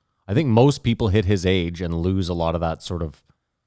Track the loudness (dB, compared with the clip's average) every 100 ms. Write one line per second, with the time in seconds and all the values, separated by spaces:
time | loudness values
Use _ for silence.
0 | _ _ -4 -2 2 4 4 4 -2 0
1 | 0 2 2 0 2 0 0 -4 -6 -2
2 | -2 -2 -2 -2 -2 -2 -4 -6 -8 -8
3 | -8 -10 _ _ _ _